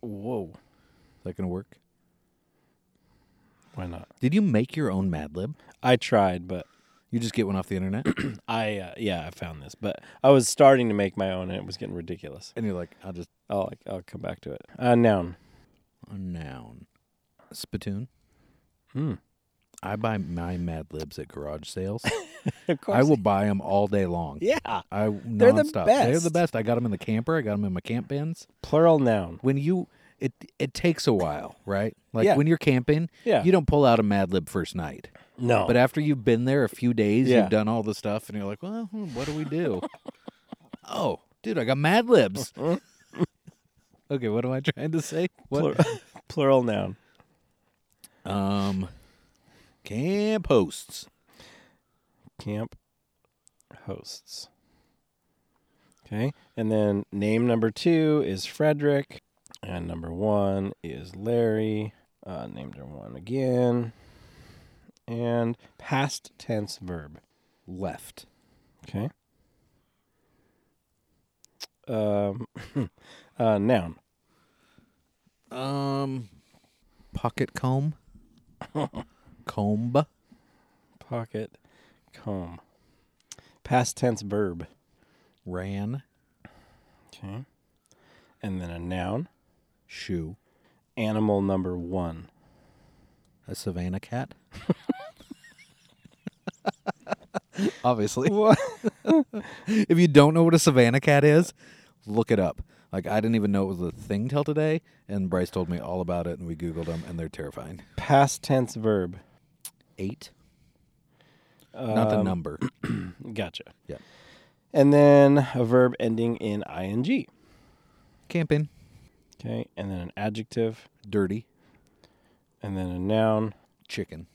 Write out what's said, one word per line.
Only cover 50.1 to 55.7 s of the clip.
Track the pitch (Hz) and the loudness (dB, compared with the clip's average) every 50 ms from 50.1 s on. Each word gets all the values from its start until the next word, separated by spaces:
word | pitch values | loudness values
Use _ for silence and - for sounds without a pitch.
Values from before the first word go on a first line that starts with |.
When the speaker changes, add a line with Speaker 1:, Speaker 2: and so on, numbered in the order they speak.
| 196 208 208 214 220 214 175 - | -2 0 0 0 0 -2 2 4
Speaker 2:
hosts. | 143 117 95 80 - - - - - - - - _ _ _ _ _ _ - - - - _ _ _ _ _ _ _ _ _ _ _ _ _ - _ _ | 4 4 4 2 -2 -12 -16 -16 -16 -18 -18 -18 _ _ _ _ _ _ -20 -20 -20 -20 _ _ _ _ _ _ _ _ _ _ _ _ _ -20 _ _
Speaker 1:
Camp | - 101 104 107 113 - - - _ _ _ _ _ _ _ _ _ _ _ _ _ _ _ _ _ _ - - - | -8 -8 -6 -6 -8 -10 -12 -20 _ _ _ _ _ _ _ _ _ _ _ _ _ _ _ _ _ _ -20 -20 -14
hosts. | - - - - - - - _ _ - - - _ _ _ _ _ _ _ _ _ _ _ _ _ _ _ _ _ _ _ _ _ _ _ _ _ | -14 -14 -14 -14 -18 -18 -20 _ _ -18 -18 -18 _ _ _ _ _ _ _ _ _ _ _ _ _ _ _ _ _ _ _ _ _ _ _ _ _